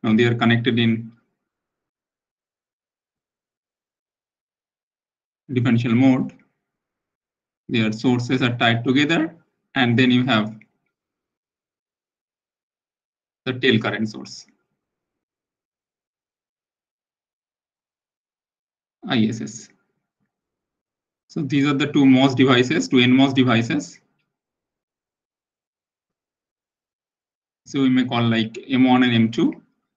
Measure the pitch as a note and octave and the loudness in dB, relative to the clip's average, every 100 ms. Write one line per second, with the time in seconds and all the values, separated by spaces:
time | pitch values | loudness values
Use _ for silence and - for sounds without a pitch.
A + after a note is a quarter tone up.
0 | A2 A2 A#2+ A#2 A#2 A#2 A#2+ A#2 A#2 A2+ | 0 2 2 2 2 2 0 0 0 -2
1 | A2+ _ _ _ _ _ _ _ _ _ | -6 _ _ _ _ _ _ _ _ _
2 | _ _ _ _ _ _ _ _ _ _ | _ _ _ _ _ _ _ _ _ _
3 | _ _ _ _ _ _ _ _ _ _ | _ _ _ _ _ _ _ _ _ _
4 | _ _ _ _ _ _ _ _ _ _ | _ _ _ _ _ _ _ _ _ _
5 | _ _ _ _ _ B2 B2 A#2 A#2+ A#2 | _ _ _ _ _ -4 0 0 0 2
6 | C3+ B2+ - - _ _ _ _ _ _ | 4 2 -2 -12 _ _ _ _ _ _
7 | _ _ _ _ _ _ _ B2 A2 G#2+ | _ _ _ _ _ _ _ -2 -2 -2
8 | C#3 B2 A#2+ C3 B2+ A#2 A#2+ A#2 C3+ B2+ | -2 -2 -2 -2 -2 0 -2 0 -2 0
9 | D3 E3+ A3+ - _ _ _ C3+ B2 A#2 | 0 -2 -4 -8 _ _ _ -2 0 2
10 | B2+ B2 B2 A2 G#2+ - _ _ _ _ | 2 2 0 -2 -2 -10 _ _ _ _
11 | _ _ _ _ _ _ _ _ _ _ | _ _ _ _ _ _ _ _ _ _
12 | _ _ _ _ _ _ _ _ _ _ | _ _ _ _ _ _ _ _ _ _
13 | _ _ _ _ - B2 B2+ A2+ G#2+ G#2 | _ _ _ _ -10 -2 0 0 -2 -6
14 | A2 - - - - _ _ _ _ _ | -8 -10 -18 -20 -20 _ _ _ _ _
15 | _ _ _ _ _ _ _ _ _ _ | _ _ _ _ _ _ _ _ _ _
16 | _ _ _ _ _ _ _ _ _ _ | _ _ _ _ _ _ _ _ _ _
17 | _ _ _ _ _ _ _ _ _ _ | _ _ _ _ _ _ _ _ _ _
18 | _ _ _ _ _ _ _ _ _ _ | _ _ _ _ _ _ _ _ _ _
19 | - C3 G#2+ - C#2+ - - _ _ _ | -6 -2 -2 -4 -12 -14 -20 _ _ _
20 | _ _ _ _ _ _ _ _ _ _ | _ _ _ _ _ _ _ _ _ _
21 | _ _ _ - C#3 D3 C#3+ C#3 D3 D3 | _ _ _ -10 -4 -2 0 0 -2 2
22 | C3+ C3 C#3 B2 C3 B2 B2+ D#3 - B2+ | 4 6 4 2 2 4 2 -2 0 2
23 | B2 B2+ C3+ C3 B2 A2+ A2+ - - - | 4 4 2 2 2 0 -2 -6 -8 -20
24 | _ _ _ _ _ _ _ _ _ _ | _ _ _ _ _ _ _ _ _ _
25 | _ _ _ _ _ _ _ _ _ _ | _ _ _ _ _ _ _ _ _ _
26 | _ _ _ _ _ _ _ _ _ _ | _ _ _ _ _ _ _ _ _ _
27 | _ _ _ _ _ _ _ C#3 C3+ B2+ | _ _ _ _ _ _ _ -4 0 0
28 | B2 B2 A#2 A2+ A2 - - C3 B2+ B2+ | 0 -2 0 -2 -4 -8 -6 0 2 2
29 | B2+ A#2+ A2+ A2+ E3 - _ _ _ | 2 2 0 0 -4 -4 _ _ _